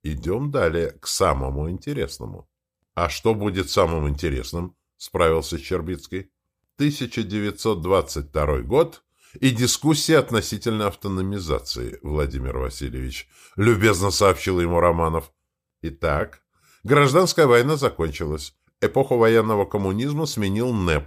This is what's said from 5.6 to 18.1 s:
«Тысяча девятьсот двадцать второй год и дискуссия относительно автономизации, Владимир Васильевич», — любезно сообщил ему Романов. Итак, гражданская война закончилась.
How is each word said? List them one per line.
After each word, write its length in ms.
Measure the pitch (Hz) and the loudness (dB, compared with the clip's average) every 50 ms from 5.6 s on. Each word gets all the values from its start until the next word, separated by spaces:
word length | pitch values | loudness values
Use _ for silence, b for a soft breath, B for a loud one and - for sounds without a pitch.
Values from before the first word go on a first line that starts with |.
| - - 92 87 78 87 90 - - - 90 95 95 _ _ _ _ _ _ _ _ _ _ | -6 -4 -4 -4 -4 -6 -8 -10 -10 -10 -10 -10 -10 _ _ _ _ _ _ _ _ _ _
«Тысяча 460 | - 139 151 147 - 127 117 - - | -2 -2 -2 -2 -4 -8 -6 -4 -6
девятьсот 600 | 110 92 104 107 104 104 101 - - 113 104 85 | -6 -4 -4 -4 -4 -4 -6 -2 -2 -2 -2 0
двадцать 480 | 78 90 95 95 82 - - 78 71 71 | 0 2 2 2 2 0 -6 -8 -10 -4
второй 320 | - 78 73 73 71 65 | -2 -2 0 0 0 -2
год 400 | 62 67 117 147 175 - - - _ _ B B B B B | -2 0 2 2 2 2 -2 -20 _ _ B B B B B
и 160 | B 135 135 | B 2 2
дискуссия 680 | 120 110 123 117 - - - 151 156 147 - - 160 | 2 2 0 0 0 0 2 2 2 2 2 4 4
относительно 720 | 147 131 131 120 107 101 - 113 101 - 117 110 107 107 | 4 4 2 -2 -2 -2 -2 -8 -4 -4 -2 -2 0 -2
автономизации, 1120 | 101 - - - 101 95 92 95 95 101 101 87 76 67 57 - - - 60 62 58 - - | -2 -4 -4 -8 -6 -4 -2 -2 -4 -4 -6 -4 -4 -4 -4 -4 -8 -8 -8 -8 -10 -12 -12
Владимир 540 | - 71 73 76 73 69 64 67 64 65 58 | -8 -4 -2 -2 -2 -2 -4 -6 -6 -6 -6
Васильевич», — 720 | 62 65 64 - - 69 64 58 64 64 64 64 - - b b b b b b | -6 -6 -6 -8 -8 -10 -8 -8 -8 -8 -8 -10 -12 -14 b b b b b b
любезно 540 | 95 104 117 117 92 104 110 101 85 98 101 | 2 4 4 4 6 4 4 4 4 0 0
сообщил 500 | 92 - 104 98 90 - - 95 92 87 | 2 4 4 4 4 2 0 0 0 2
ему 200 | 87 85 85 85 | 2 2 2 4
Романов. 500 | 87 87 82 85 82 80 80 82 78 - _ _ _ _ _ _ _ _ _ _ - | 4 4 4 2 0 0 0 -4 -6 -8 _ _ _ _ _ _ _ _ _ _ -10
Итак, 580 | 82 71 _ - 80 71 76 - - - _ _ _ b b b b b b b | -10 -8 _ -2 -2 0 0 -2 -6 -8 _ _ _ b b b b b b b
гражданская 640 | 101 147 147 143 135 131 175 185 170 - - 156 131 | 2 4 4 4 6 4 4 4 4 4 4 6 6
война 280 | 120 120 120 143 156 | 6 6 6 4 0
закончилась. 800 | 139 135 110 85 - 82 80 | 0 0 -2 0 -2 -4 -4